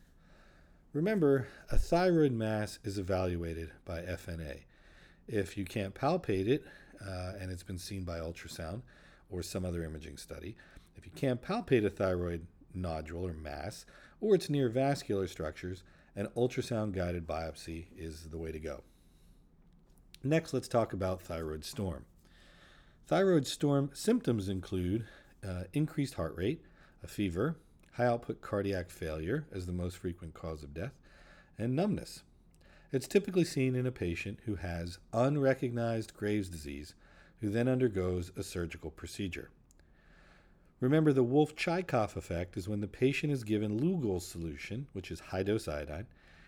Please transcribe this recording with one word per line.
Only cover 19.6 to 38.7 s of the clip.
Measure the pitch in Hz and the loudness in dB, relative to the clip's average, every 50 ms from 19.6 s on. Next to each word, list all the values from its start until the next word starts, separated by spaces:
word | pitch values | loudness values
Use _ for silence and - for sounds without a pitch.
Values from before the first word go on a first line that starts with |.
| - - - - - _ - - - - - - - | -20 -20 -20 -20 -20 _ -20 -20 -20 -20 -20 -6 0
Next, | 131 151 160 160 - - | 2 4 4 2 2 -2
let's | 131 123 - | -2 -2 4
talk | - 123 113 - - | 4 4 4 4 0
about | 95 95 92 92 90 | -2 0 0 -2 -2
thyroid | - - 87 82 82 78 78 78 78 | -4 -6 -6 -4 -4 -4 -4 -6 -8
storm. | - - - 104 92 80 64 58 - - - - - - - - - - - - - - - - - - - - - | -8 -6 -4 -4 -4 -4 -6 -10 -16 -20 -20 -20 -20 -20 -20 -20 -20 -20 -20 -20 -20 -20 -20 -20 -20 -20 -20 -4 0
Thyroid | 151 165 196 196 180 160 131 | 2 4 6 6 6 6 4
storm | - - - - 147 143 143 139 143 - | 2 -2 0 2 4 4 4 2 2 -2
symptoms | - - - 233 247 - - 120 110 95 95 | -2 2 4 4 4 4 2 2 2 2 0
include, | 98 92 92 - - 92 90 90 95 117 110 - - - - - - _ - | -2 -2 -2 -2 -2 0 2 2 2 0 0 -4 -12 -20 -20 -20 -20 _ -8
uh, | 98 90 90 90 - - | -6 -6 -6 -6 -4 0
increased | 147 156 151 - - 143 131 - | 0 0 0 0 -2 -2 -2 -2
heart | - 87 80 - - | -2 -4 -2 -2 0
rate, | 90 107 156 170 - - - - - - - - - | 0 0 0 -2 -6 -18 -20 -20 -20 -20 -20 -18 -16
a | 90 | -12
fever, | - - 104 98 82 87 110 156 165 - - - - - - - - | -4 0 0 0 2 2 0 0 0 -4 -10 -20 -20 -20 -20 -18 -2
high | - 123 | 2 2
output | 123 120 120 - - 117 - | 4 4 2 0 -6 -8 -8
cardiac | - - - 101 98 98 98 92 85 - | -4 -2 -2 0 2 2 0 0 -2 -4
failure | - - - 80 78 78 78 85 120 151 147 - | -8 -6 -4 -4 -4 -2 -2 0 0 -2 -2 -4
as | - 98 90 | -8 -6 -4
the | 87 90 | -4 -2
most | 90 90 90 87 - | -2 -2 -4 -4 -4
frequent | - 92 85 - - 80 76 | -6 -6 -6 -6 -10 -14 -14
cause | - - 85 80 76 73 | -10 -8 -8 -8 -8 -10
of | 69 71 | -12 -8
death, | 80 92 131 - - - - - - - - - - - _ - - | -8 -8 -8 -8 -12 -20 -20 -20 -20 -20 -20 -20 -20 -20 _ -10 -4
and | 104 117 127 | -2 -2 0
numbness. | 139 185 214 180 87 - - - - - - - _ _ _ _ _ - - - - - - - | 2 2 0 0 -2 -4 -8 -14 -18 -20 -20 -20 _ _ _ _ _ -20 -20 -20 -20 -14 -4 -2
It's | 135 123 - | -2 -2 4
typically | - 202 190 - 180 185 165 | 2 2 2 4 2 2 2
seen | 165 - 143 131 131 127 | 2 2 2 2 2 2
in | 127 127 | 2 0
a | 127 | 0
patient | 127 - - 87 85 - - 98 101 90 - | -2 -2 -2 -2 -2 -2 -4 -8 -8 -8 -4
who | 117 104 | -4 -4
has | 90 90 92 85 85 85 87 87 - - - | -4 -2 -4 -4 -4 -4 -6 -8 -12 -14 -4
unrecognized | - 117 123 135 147 151 139 135 131 131 - 127 117 120 117 113 117 113 107 - - | 0 2 2 4 4 4 4 4 4 4 0 -2 0 0 0 0 0 -2 -2 -6 -8
Graves' | - 104 104 104 104 98 90 | -4 0 2 2 2 0 -2
disease, | 90 80 73 73 71 69 76 - - - - - - - - - _ _ | -6 -10 -8 -8 -8 -8 -10 -12 -16 -20 -20 -20 -20 -20 -20 -20 _ _
who | 110 104 | -4 0
then | 101 113 120 131 | 0 2 2 2
undergoes | 131 127 127 120 101 95 90 90 90 90 87 90 - - | 4 4 4 2 2 2 0 2 0 0 -2 -4 -6 -8
a | 98 | -8
surgical | - - 95 85 82 | -6 -4 -4 -4 -4